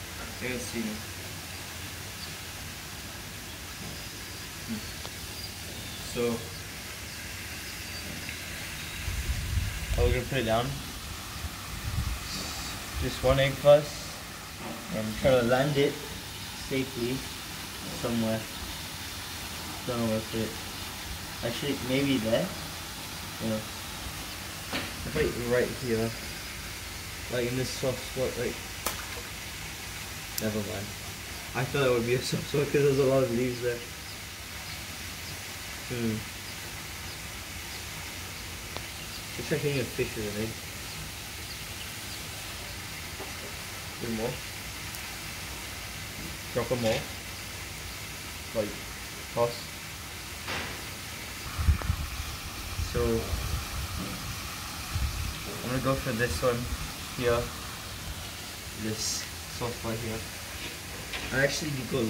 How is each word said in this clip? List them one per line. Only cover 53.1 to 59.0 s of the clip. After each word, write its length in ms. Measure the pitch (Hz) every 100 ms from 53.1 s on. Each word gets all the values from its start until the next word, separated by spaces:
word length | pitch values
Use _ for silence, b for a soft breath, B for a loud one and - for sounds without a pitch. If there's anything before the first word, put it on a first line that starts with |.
| 113 117 - - - - - - - - - - - - - - - - - - - - - - -
I'm 60 | 113
gonna 160 | 131
go 100 | 127
for 180 | 135 -
this 280 | 113 120 -
one 240 | 127 120 120 - - - - -
here. 240 | 120 117 117 - - - - - - - - - - - - 104
This 420 | 107 107